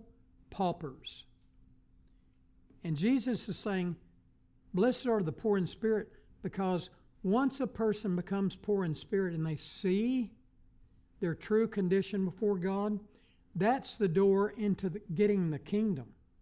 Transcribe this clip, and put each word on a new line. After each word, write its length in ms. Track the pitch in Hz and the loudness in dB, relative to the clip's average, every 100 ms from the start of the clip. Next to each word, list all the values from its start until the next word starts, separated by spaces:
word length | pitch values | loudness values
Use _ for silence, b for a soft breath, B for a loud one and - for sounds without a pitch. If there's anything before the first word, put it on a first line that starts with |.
| - - _ - - | -8 -20 _ -20 -14
paupers. 760 | - 185 165 147 127 - - - _ _ - - - _ _ - _ _ _ _ _ _ - 190 | -2 -2 -2 -6 -10 -16 -18 -20 _ _ -20 -20 -20 _ _ -20 _ _ _ _ _ _ -12 -6
And 100 | 147 | 0
Jesus 540 | 196 262 233 220 - | 2 2 0 -4 -4
is 80 | 175 | -6
saying, 380 | 214 190 180 165 - - _ _ _ _ - | -4 -2 -2 -4 -10 -20 _ _ _ _ -4
"Blessed 340 | 175 226 247 254 | 2 2 2 0
are 140 | 226 | 0
the 100 | 165 | 0
poor 260 | 131 220 202 | -2 0 0
in 100 | 175 | 0
spirit," 440 | - 220 214 - b b - | -2 0 0 -2 b b -12
because 480 | 185 - 190 180 - b b _ | -8 -4 -2 -2 -4 b b _
once 380 | 190 220 269 - | 0 2 2 0
a 80 | 262 | -4
person 480 | - 220 208 196 180 | 0 0 0 -2 -4
becomes 400 | 175 196 196 - | -2 -2 -2 -4
poor 300 | - 202 180 | -2 0 0
in 100 | 151 | -4
spirit 380 | - 196 185 | -4 -2 -2
and 120 | 165 160 | -2 -4
they 120 | 147 | -4
see 760 | - - 190 190 233 262 214 - _ _ - - - - _ _ | -8 -4 0 2 2 0 -2 -8 _ _ -20 -20 -20 -20 _ _
their 160 | 175 160 | -4 -4
true 320 | - 214 226 | 2 2 2
condition 580 | 214 185 190 190 202 190 | 0 2 2 0 -2 -2
before 320 | - 208 196 | 0 0 0
God, 420 | 180 196 208 208 - b b b b 175 | 0 -2 -2 -4 -8 b b b b 0
that's 400 | 202 262 - - | 2 2 -2 -2
the 120 | 202 | 2
door 440 | 160 196 196 208 | 4 4 4 2
into 380 | - 208 185 196 | 0 -2 0 -2
the, 100 | 170 - | -4 -6
getting 360 | 160 208 202 170 | 2 4 4 2
the 100 | 143 | -2
kingdom. 540 | - 208 214 160 123 - _ _ | -2 0 0 -2 -6 -18 _ _